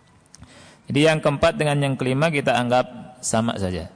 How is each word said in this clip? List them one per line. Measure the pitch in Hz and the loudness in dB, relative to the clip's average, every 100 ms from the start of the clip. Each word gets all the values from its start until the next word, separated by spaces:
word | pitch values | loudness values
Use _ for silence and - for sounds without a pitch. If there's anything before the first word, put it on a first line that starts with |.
| _ _ _ - - - - - - | _ _ _ -20 -20 -20 -20 -18 -4
jadi | 131 156 | 2 4
yang | 156 | 4
keempat | 156 139 165 - | 0 2 0 2
dengan | 151 143 | 0 0
yang | 139 131 | 0 -2
kelima | 127 131 165 | -2 0 0
kita | 143 135 | 0 0
anggap | 120 123 123 123 - - - | 0 2 2 0 -6 -18 -12
sama | - 113 233 - | -4 -2 0 -2
saja. | 92 87 87 | -4 -6 -8